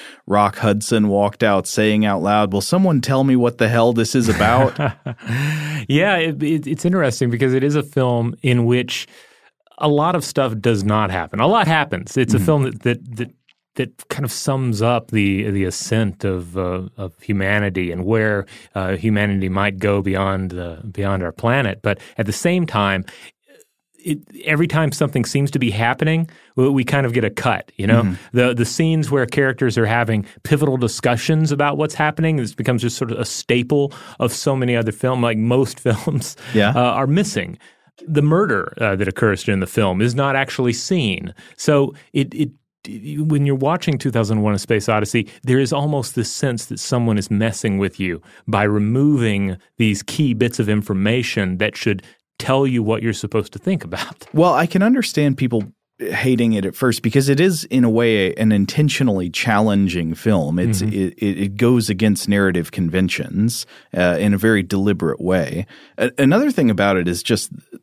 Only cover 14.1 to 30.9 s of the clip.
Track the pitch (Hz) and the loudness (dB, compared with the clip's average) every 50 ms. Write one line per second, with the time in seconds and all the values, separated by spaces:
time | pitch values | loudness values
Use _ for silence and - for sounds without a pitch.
14.1 | - - 139 117 - - - - 135 135 131 123 113 101 110 117 123 117 120 - | -8 -6 -6 -6 -6 -4 -4 -2 -2 0 0 -2 0 0 2 2 2 0 -2 -2
15.1 | - 107 101 101 98 95 107 107 98 98 95 90 90 - - - 123 113 113 101 | 0 0 2 2 0 0 -2 -2 -2 0 -2 -2 -4 -6 -4 -2 0 0 0 0
16.1 | 95 - - 98 92 90 87 87 87 92 92 90 90 92 92 98 - - 98 92 | -2 -4 -4 -4 -4 -4 -6 -6 -6 -4 -4 -4 -4 -6 -6 -10 -12 -12 -12 -12
17.1 | - _ - - 107 98 95 95 104 104 104 101 90 95 92 87 82 90 92 98 | -12 _ -6 -4 -2 -2 0 0 0 0 0 0 -2 -2 -2 -4 -4 -4 -2 0
18.1 | 113 113 107 107 104 101 95 - - - - - - 98 95 92 98 87 82 110 | 0 2 2 0 0 -2 -4 -6 -12 -20 -20 -10 -6 -6 -4 -4 -4 -2 -2 0
19.1 | 107 101 104 104 98 98 95 92 92 98 98 104 98 95 98 104 101 101 92 98 | 0 2 0 0 0 -2 -2 -2 0 0 0 0 -2 -2 -2 0 0 0 0 0
20.1 | 95 95 98 95 98 95 95 92 90 90 87 85 82 80 - 110 92 - 101 98 | -2 0 0 -2 -2 -2 -4 -6 -6 -8 -10 -10 -12 -12 -14 -12 -8 -4 -4 -2
21.1 | 98 95 90 85 82 - - 117 123 139 135 104 98 - - 104 101 - - - | -2 -2 -4 -6 -6 -4 -2 0 0 0 0 -2 -4 -4 -2 -4 -4 -4 -6 -10
22.1 | - - 113 98 107 - - 170 175 185 175 - - 107 101 98 98 92 95 - | -6 -4 -4 -4 -4 -2 0 0 0 0 0 0 0 0 2 2 0 -2 -4 -8
23.1 | - - - - - _ _ _ - - _ _ _ _ _ _ _ _ - 180 | -14 -20 -20 -20 -20 _ _ _ -20 -20 _ _ _ _ _ _ _ _ -8 -6
24.1 | 156 - - - 101 - - - 156 147 170 165 - 156 160 147 - - 160 - | -6 -6 -8 -14 -20 -10 -4 -2 0 0 0 0 2 0 0 0 0 0 -2 0
25.1 | - 135 117 - - 139 139 139 - 139 123 120 95 107 117 117 127 - 160 156 | 0 -2 -2 -2 0 -2 -2 0 0 -2 -2 -2 0 0 0 0 0 0 0 0
26.1 | 160 165 165 160 - - _ _ _ - 127 139 139 135 123 127 147 139 139 123 | 0 0 -2 -4 -8 -14 _ _ _ 0 2 2 2 2 0 2 2 2 2 2
27.1 | 117 123 110 101 - - - 127 104 90 - - _ - 98 104 113 117 110 98 | 0 0 0 -2 -2 -2 -2 0 -2 -2 -4 -10 _ -4 0 2 4 4 4 2
28.1 | 90 92 - - - 123 123 127 123 120 117 113 - - 165 160 160 160 151 - | -2 -4 -8 -2 0 2 2 2 2 0 -2 -2 0 0 0 2 2 0 0 0
29.1 | 143 139 127 120 - 147 139 131 131 - 139 123 107 120 113 104 113 120 120 110 | 0 0 0 0 0 2 2 2 2 0 0 0 2 2 2 2 2 2 2 2
30.1 | 113 107 98 - - - - - 156 135 151 147 131 127 120 110 | 0 -2 -2 -4 -10 -18 -2 -2 0 2 2 0 0 0 0 -2